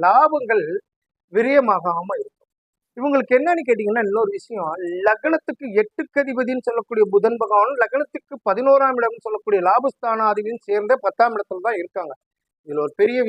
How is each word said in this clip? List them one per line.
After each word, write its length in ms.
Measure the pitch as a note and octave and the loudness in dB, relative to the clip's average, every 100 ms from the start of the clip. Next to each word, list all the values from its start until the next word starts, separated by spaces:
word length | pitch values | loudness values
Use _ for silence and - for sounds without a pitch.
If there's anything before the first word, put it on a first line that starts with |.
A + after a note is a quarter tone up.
| F3 | 4
லாபங்கள் 580 | A#3 D4+ D4+ A#3 G#3+ D3+ F#3+ _ _ _ _ _ | 6 4 2 0 -2 -2 -8 _ _ _ _ _
விரயமாகாம 760 | F#3+ A#3+ C#4+ A#3+ F#3 F3 E3+ F#3 F3+ | -2 2 2 2 0 0 -4 -4 -8
இருக்கும். 180 | - _ _ _ _ _ _ - | -8 _ _ _ _ _ _ -6
இவங்களுக்கு 360 | C#4 C#4 - B3+ | -2 0 2 0
என்னன்னு 240 | D#4 E4+ B3+ | 2 -2 0
கேட்டீங்கன்னா, 360 | A3+ G#3 A#3 G#3 | -2 0 -2 0
இன்னொரு 240 | G#3 G#3 G3+ | 0 -2 -4
விஷயம், 340 | - A3 D#3+ F3 F3 F3+ G3+ | -10 -8 -8 -6 -8 -2 0
லக்னத்துக்கு 580 | G#3+ D4+ D#4+ - - C4+ G3+ | 0 -2 -4 -4 -10 -4 -2
எட்டுக்கு 380 | G#3+ - D4+ C#4+ | -2 -6 -6 -2
அதிபதின்னு 440 | C#4 B3 B3 B3+ A#3+ | -2 -2 -4 -4 -4
சொல்லக்கூடிய 360 | A#3 G#3+ A3+ G3+ | -6 -4 0 2
புதன் 240 | G3+ A3 A#3 | 4 2 0
பகவானும் 380 | G#3+ G#3 A3 C4+ | 2 2 2 0
லக்னத்துக்கு 540 | A3 C4+ D4 D4+ - C#4 G#3 | -2 -2 -4 -8 -14 -8 -2
பதினோராம் 480 | G3 C4+ C#4 C4+ B3+ | 0 4 4 4 0
இடம்னு 260 | A#3 A#3 A3 | -2 -4 -8
சொல்லக்கூடிய 320 | G#3+ - G3 F3+ | -6 0 2 4
லாபஸ்தானாதிபதியும் 1000 | A3 C4 - A#3+ A3 A3 G#3 G#3+ A#3 - | 2 0 -4 -4 0 0 0 -4 -8 -4
சேர்ந்தே 280 | G#3 G#3 C4 - | -2 0 0 0
பத்தாம் 300 | - A#3 A3 | 2 0 0
இடத்துல 280 | G3+ F#3+ G#3 | -8 -6 -4
தான் 120 | G3+ | -4
இருக்காங்க. 320 | F3 F#3+ D#3+ C3 _ _ _ _ D3+ | -6 -8 -10 -12 _ _ _ _ -8
இதுல 160 | D3 D3 | -4 -2
ஒரு 80 | - | 2
பெரிய 180 | G#3+ B3 | 2 2